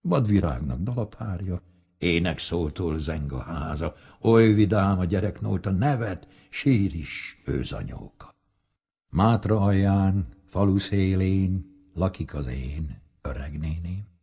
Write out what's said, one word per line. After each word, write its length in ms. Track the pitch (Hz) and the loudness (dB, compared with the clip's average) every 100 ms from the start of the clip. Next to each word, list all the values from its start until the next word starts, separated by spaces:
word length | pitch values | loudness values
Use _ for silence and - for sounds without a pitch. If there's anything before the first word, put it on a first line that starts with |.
Vadvirágnak 800 | 175 165 110 101 85 62 71 62 | 0 0 4 2 2 -2 -4 -4
dalapárja, 800 | 98 123 107 - 110 92 95 87 _ _ _ _ | -4 -4 -6 -8 -8 -6 -6 -6 _ _ _ _
énekszótól 1000 | 87 85 85 76 - 85 80 73 90 78 | 0 2 0 -2 -4 -2 -2 -2 -2 -2
zeng 340 | 73 78 71 | -4 -4 -4
a 80 | 67 | -6
háza, 540 | 64 82 73 76 80 - - - | -6 -6 -6 -4 -6 -8 -20 -4
oly 320 | - 113 113 | 4 6 8
vidám 460 | 104 101 104 98 95 | 6 4 4 2 2
a 60 | |
gyereknóta, 640 | 90 95 101 - 107 98 95 | 0 0 -2 -4 -4 -4 -2
nevet, 580 | 95 135 131 113 90 - - _ | 0 0 0 -4 -8 -12 -20 _
sír 460 | - - 123 98 | -4 2 4 2
is 460 | 78 71 - - - | -2 -8 -12 -14 -14
őzanyóka. 920 | - 69 64 - - - - _ - _ _ _ _ _ _ _ _ | -6 -4 -4 -8 -10 -12 -14 _ -20 _ _ _ _ _ _ _ _
Mátra 520 | - 107 117 98 110 | 2 4 4 2 2
alján, 680 | 98 98 98 98 95 98 76 - _ | 4 4 4 4 2 0 -2 -8 _
falu 320 | 92 101 98 | 0 2 2
szélén 960 | - 101 95 95 95 95 95 95 - - _ | 2 0 2 2 2 2 2 -2 -6 -20 _
lakik 400 | - 92 95 76 | -4 -2 -2 -8
az 120 | 76 65 | -6 -6
én 560 | 65 64 71 78 - _ _ | -6 -6 -6 -8 -10 _ _
öreg 360 | - 65 71 76 | -10 -8 -8 -6
néném. 460 | 78 82 85 92 104 _ | -6 -6 -6 -8 -10 _